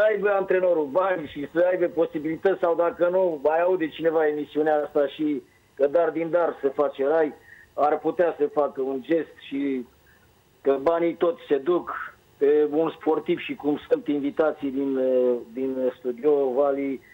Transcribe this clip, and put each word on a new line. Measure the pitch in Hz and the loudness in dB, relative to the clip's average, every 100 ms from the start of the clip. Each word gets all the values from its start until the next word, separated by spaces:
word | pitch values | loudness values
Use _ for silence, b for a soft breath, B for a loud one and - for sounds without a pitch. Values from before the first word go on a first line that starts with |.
| 214 | 4
aibă | 208 202 | 2 0
antrenorul | 196 190 185 180 165 147 | 0 0 0 2 2 0
bani | 147 190 180 139 | 0 0 0 -4
și | 147 139 | -10 -4
să | 160 180 | 0 2
aibă | 185 175 | 2 0
posibilități, | 156 165 165 151 160 190 180 | 0 -2 -2 -6 -2 0 2
sau | 175 160 | 2 2
dacă | 170 - 175 | 0 0 0
nu, | 185 185 156 | 2 0 0
mai | 143 160 | 0 2
aude | 175 185 160 | 2 0 -2
cineva | - 160 160 151 | -2 0 2 2
emisiunea | 151 143 147 156 151 147 | 0 -4 -2 0 0 0
asta | 151 139 | 0 0
și | - 151 143 b b b | -2 -4 -4 b b b
că | - 139 | -2 2
dar | 160 165 | 2 0
din | 151 165 | 0 -2
dar | 170 175 - | 0 0 -2
se | 139 | -4
face | 143 143 - 135 | 0 -2 0 0
rai, | 160 151 - B B B | 2 0 -4 B B B
ar | - 143 151 | -2 0 0
putea | 160 160 175 151 | -2 0 0 0
să | 143 | 0
facă | 151 139 127 | 0 -2 -2
un | 131 135 | -4 -4
gest | 123 165 147 - - | -2 -2 -2 -12 -10
și | 139 139 131 120 _ b b b _ _ _ | -6 -4 -4 -8 _ b b b _ _ _
că | - 135 | 0 0
banii | 139 165 170 | 0 2 0
toți | 156 175 165 - | 0 -2 -2 -2
se | 143 | -2
duc | 135 175 - - - - _ _ | 0 0 -2 -10 -12 -16 _ _
pe | 139 151 147 | 4 4 4
un | 147 160 - | 2 -2 -2
sportiv | - 156 151 170 | -2 -2 -2 -4
și | - 139 | -4 -6
cum | 143 147 - | -4 -4 -2
sunt | - - | -2 0
invitații | 147 139 - 156 - 139 | -2 -2 0 0 0 -4
din, | 131 139 131 131 127 127 120 113 | -4 -2 0 2 2 2 0 -4
din | 113 131 131 127 127 | -6 -4 -2 -2 -2
studio, | 127 117 139 143 135 123 | -6 -2 2 2 2 2
Vali, | 143 139 139 135 b | 0 0 -4 -6 b